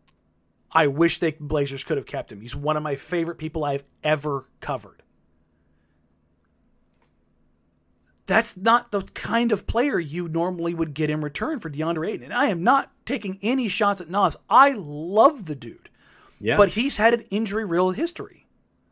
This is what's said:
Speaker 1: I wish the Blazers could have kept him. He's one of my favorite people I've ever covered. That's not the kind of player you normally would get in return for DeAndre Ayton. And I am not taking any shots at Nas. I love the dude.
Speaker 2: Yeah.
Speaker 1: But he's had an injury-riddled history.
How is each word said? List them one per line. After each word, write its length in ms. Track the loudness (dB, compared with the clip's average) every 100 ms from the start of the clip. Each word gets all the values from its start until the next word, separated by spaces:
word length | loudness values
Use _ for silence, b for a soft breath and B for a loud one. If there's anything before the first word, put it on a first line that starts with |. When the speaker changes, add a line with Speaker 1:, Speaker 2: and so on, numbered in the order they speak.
| _ _ _ _ _ _ _
Speaker 1:
I 140 | 2 2
wish 320 | 4 2 2
the 160 | -2 -2
Blazers 460 | -4 -2 -2 -4
could 140 | -4 -4
have 80 | -4
kept 260 | -10 -10
him. 80 | -14
He's 160 | -10 -4
one 220 | -2 -2
of 60 |
my 120 | -2 -6
favorite 420 | -4 -4 -2 -6
people 280 | -8 -4 -2
I've 180 | -4 -8 _ 0
ever 400 | 0 0 -6 -8 _
covered. 420 | -8 -8 -8 -20 _ _ _ _ _ _ _ _ _ _ _ _ _ _ _ _ _ _ _ _ _ _ _ _ _ _ _ _ _ _ _ _ 0
That's 300 | 2 2 0
not 360 | 2 2 2
the 100 | -6
kind 500 | -6 -10 -2 0 2
of 160 | 0 0
player 320 | 0 2 0
you 300 | -4 -6 -4
normally 440 | -2 -2 -2 -4
would 200 | -2 -4
get 160 | -2 -2
in 100 | -2
return 400 | -4 -6 -6 -6
for 100 | -6
DeAndre 420 | -4 -4 -2 -4
Ayton. 120 | -6
And 100 | -6
I 120 | -2 0
am 180 | 2
not 260 | 2 2 0 _ -6
taking 320 | -6 -6 -4
any 260 | -2 -2 -2
shots 320 | 0 0 0
at 100 | -2
Nas. 280 | 0 0 0 4
I 220 | 6 6
love 760 | 4 -8 -10 0 6 6 4 -6
the 80 | -10
dude. 340 | -10 -16 -20 b b b b b
Speaker 2:
Yeah. 160 | 2 4
Speaker 1:
But 140 | 4
he's 260 | 2 -2 2
had 180 | 4
an 120 | 2 0
injury-riddled 680 | -4 -2 -4 0 2 2 0
history. 500 | -4 -6 -14 -18 _ _ _ _ _